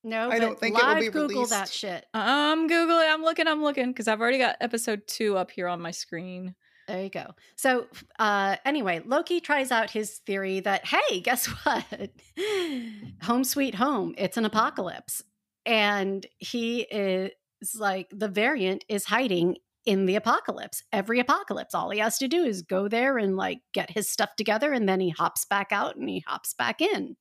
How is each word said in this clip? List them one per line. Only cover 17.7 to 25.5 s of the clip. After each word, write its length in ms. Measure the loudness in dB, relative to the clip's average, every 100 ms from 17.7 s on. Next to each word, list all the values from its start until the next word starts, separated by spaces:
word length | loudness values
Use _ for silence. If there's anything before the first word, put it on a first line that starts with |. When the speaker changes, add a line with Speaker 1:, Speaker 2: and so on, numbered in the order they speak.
Speaker 1:
like, 320 | -2 -2 -2 -6
the 160 | -6 -2
variant 560 | 2 2 2 0 0 -2
is 180 | -4 0
hiding 500 | 0 2 2 2 0 _ _
in 220 | 0 2 4
the 80 |
apocalypse. 720 | 2 2 2 0 -8 -10 -12 _
Every 260 | -4 0 0
apocalypse, 560 | 2 0 0 -8 -4
all 160 | -4 -2
he 80 | 0
has 200 | 0 0
to 100 | 0
do 160 | 2
is 180 | 0 -2
go 240 | -2 -2 0
there 320 | 0 2 2
and, 180 | 0 0
like, 260 | -2 -6 _
get 180 | -6 -4
his 180 | -4 -4
stuff 280 | -2 -2 -2
together, 360 | 0 2 2
and 160 | 2 2
then 120 | 2
he 100 | 0
hops 340 | 0 -2 -2
back 280 | -2